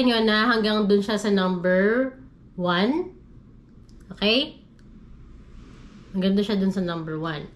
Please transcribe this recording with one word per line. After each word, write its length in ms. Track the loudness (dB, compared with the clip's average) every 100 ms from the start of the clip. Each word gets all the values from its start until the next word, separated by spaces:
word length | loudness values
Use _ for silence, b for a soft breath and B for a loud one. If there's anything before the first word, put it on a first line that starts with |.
| 2
nyo 160 | 2
na 240 | 2 2 2
hanggang 320 | 2 2 0 2
dun 160 | 2
siya 160 | 2 -2
sa 160 | 0
number 800 | 0 0 0 0 2 2 2 -2 -6 -20 -20 -16
one. 580 | -6 -2 0 0 0 -4 -12 -20 -20 -20 -20 -20 -20 -20 -20 -20 -4
Okay? 420 | 0 0 -2 -8 -20 -20 -20 -20 -20 -20 -20 -20 -20 -20 -20 -20 -20 -20 -10
Ang 120 | -4
ganda 200 | 0 0
siya 160 | 0 0
dun 160 | 0
sa 80 | -2
number 340 | -4 -4 -6 -6
one. 240 | -6 -8 -10